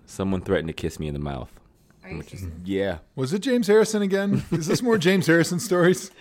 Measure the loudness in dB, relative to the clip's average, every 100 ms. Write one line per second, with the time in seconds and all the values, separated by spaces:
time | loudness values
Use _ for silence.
0 | -14 -6 -2 -2 0 0 0 -4 -6 -6
1 | -6 -6 -6 -8 -12 -18 _ _ _ _
2 | -16 -14 -14 -14 -12 -12 -4 -2 0 -4
3 | -10 -8 -4 -2 0 0 4 4 4 2
4 | 0 0 0 -2 -2 -4 0 0 2 2
5 | 4 2 4 4 4 -2 0 4 4 2
6 | -2 -18